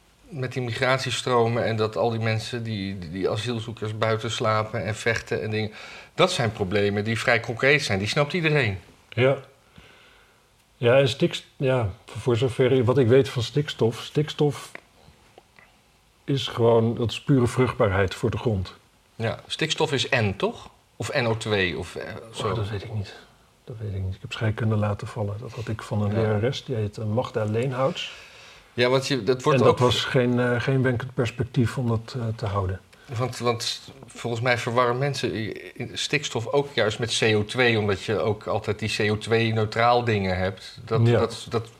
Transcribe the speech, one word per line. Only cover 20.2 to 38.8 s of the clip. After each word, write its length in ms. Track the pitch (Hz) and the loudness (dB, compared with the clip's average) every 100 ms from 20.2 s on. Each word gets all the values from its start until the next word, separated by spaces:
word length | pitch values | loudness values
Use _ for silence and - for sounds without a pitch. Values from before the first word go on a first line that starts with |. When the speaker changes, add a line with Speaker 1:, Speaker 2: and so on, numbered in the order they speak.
| 107 90 | 0 0
Speaker 1:
toch? 320 | 196 240 - - _ - | -4 -4 -14 -20 _ -10
Of 160 | 113 | -4
N 100 | 135 120 | -2 0
O 100 | 113 | -2
twee, 420 | 113 104 92 71 | 0 2 2 0
of, 160 | 90 - | -6 -10
eh, 160 | - - - | -10 -12 -12
zo. 160 | - 107 | -6 -2
Speaker 2:
Oh, 60 | |
dat 140 | 95 101 | -2 -2
weet 140 | 104 | -6
ik 100 | - | -6
niet. 200 | 110 95 - - _ _ _ | -8 -8 -12 -20 _ _ _
Dat 120 | - 113 | -18 -10
weet 160 | 107 | -8
ik 80 | 98 | -4
niet. 120 | 95 | -6
Ik 60 | 92 | -6
heb 120 | - | -10
scheikunde 440 | - 113 104 110 107 | -4 -2 0 0 0
laten 300 | 104 98 107 | 0 -2 -6
vallen. 300 | - 101 101 | -6 -6 -6
Dat 120 | 127 | -10
had 160 | - 110 | -10 -8
ik 140 | 110 | -8
van 200 | - 104 | -4 -2
een 80 | 104 | 0
Speaker 1:
Ja. 60 | 104 | 0
Speaker 2:
lerares. 440 | 107 107 117 147 | 0 2 0 -2
Die 120 | - 117 | -6 -4
heet, 220 | 107 - | -4 -4
eh, 60 | |
Magda 400 | 110 110 123 117 | -2 -2 -2 -2
Leenhouts. 680 | 107 110 131 127 135 175 - - - - - - - | -2 0 -2 0 0 -2 -8 -12 -20 -20 -20 -20 -10
Speaker 1:
Ja, 140 | - 123 | 0 4
want 180 | 131 135 | 4 2
je, 160 | 135 | 0
dat 200 | 98 127 | 0 2
wordt 160 | 151 139 | 4 6
Speaker 2:
En 60 | |
dat 80 | 120 | 6
Speaker 1:
ook 40 | 120 | 6
Speaker 2:
was 240 | 123 - | 4 4
geen, 360 | - 135 123 123 | 2 2 2 2
eh, 200 | 123 120 | 2 0
geen 220 | 117 135 | 0 2
wenkend 320 | 127 120 127 | 2 0 -4
perspectief 640 | - 120 - 120 - 113 - | -2 -2 -2 -2 0 0 0
om 100 | 120 | -2
dat, 260 | 113 113 127 | -2 -4 -6
eh, 60 | 117 110 | -6 -4
te 100 | 107 | -4
houden. 340 | 101 95 95 - - - 117 | -2 -2 -4 -10 -20 -10 -4
Speaker 1:
Want, 200 | 123 117 | -4 -2
want 420 | 120 113 - - - - - | -2 -2 -4 -6 -10 -20 -20
volgens 360 | - 117 117 | -10 -6 -2
mij 160 | 127 120 | 0 0
verwarren 400 | 120 117 123 123 | 0 2 2 2
mensen 360 | 143 135 113 87 | -2 -2 -2 -2
i-, 360 | 107 - 87 - | -6 -8 -14 -12
i-, 120 | 117 | -10
stikstof 540 | - - 147 147 120 113 | -8 -4 -4 -4 -6 -2
ook 220 | 139 143 | 0 0
juist 240 | - 107 110 | 0 0 0
met 200 | 113 - | -2 2
C 40 | 117 107 | 4 4
O 80 | |
twee, 340 | 104 123 123 113 | 0 2 2 4
omdat 240 | 104 95 | 2 -2
je 160 | - 101 | -2 0
ook 280 | 92 104 - | 0 -2 -2
altijd 320 | 104 110 | -4 -2
die 160 | 104 | -4